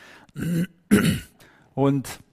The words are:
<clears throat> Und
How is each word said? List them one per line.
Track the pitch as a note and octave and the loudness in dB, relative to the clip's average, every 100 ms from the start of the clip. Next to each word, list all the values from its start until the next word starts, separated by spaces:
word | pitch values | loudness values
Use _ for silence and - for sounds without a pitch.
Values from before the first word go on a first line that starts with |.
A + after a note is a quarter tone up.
| - - - D3 | -20 -20 -18 -10
<clears throat> | D#3 E3+ F3+ _ - - E2 - - _ - _ _ | -6 -4 -6 _ 2 2 2 -2 -6 _ -20 _ _
Und | - C#3 C#3 A#2+ - _ | -2 0 0 -4 -14 _